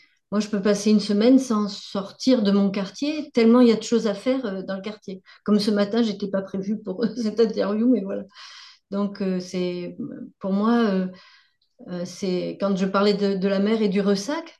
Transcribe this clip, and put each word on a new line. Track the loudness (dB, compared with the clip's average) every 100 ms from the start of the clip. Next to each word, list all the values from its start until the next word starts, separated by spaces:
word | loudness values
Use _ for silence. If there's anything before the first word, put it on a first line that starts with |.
| _ _ -6
Moi, | -4
je | -2
peux | -2
passer | 0 2 4
une | 2
semaine | 2 2 6 6
sans | 4 -2 -2
sortir | -6 -10 -8 -8 -4 2 2
de | 4
mon | 2 2
quartier, | 0 -6 -6 -6 -6 -4
tellement | 2 6 8
il | 6
y |
a | 4
de |
choses | 2 0 0
à |
faire, | -2 -2 -2 -2
euh, | -8
dans | -8 -8
le |
quartier. | -10 -12 -14 -16 _ _ 2
Comme | 2
ce | 4
matin, | 0 2 2
j'étais | 0 -2 -4
pas | -4
prévue | -4 -6 -6 -6
pour | -6 -4 -4
<laughs> | -2
cette | -4 2
interview, | 2 2 -2 2 2
mais | 2
voilà. | 0 -8 -10 -18 -20 -20 -20 _ -8
Donc, | -4 -4 -4
euh, | -4 -4
c'est, | -4 -4 -4 -6 -8 -10 -12 -12 -16 _
pour | -4
moi, | 0 2 2
euh, | 2 0 -2 -8 -20 _ _ _ _ _ -12
euh, | -10 -10
c'est, | -6 -4 -2 -4 -4
quand | -2 0
je | 0
parlais | 2 2
de, | 2 0 0
de | 0
la | 0
mer | 0 0
et | 0
du | 0
ressac, | 0 0 -2 -6 -8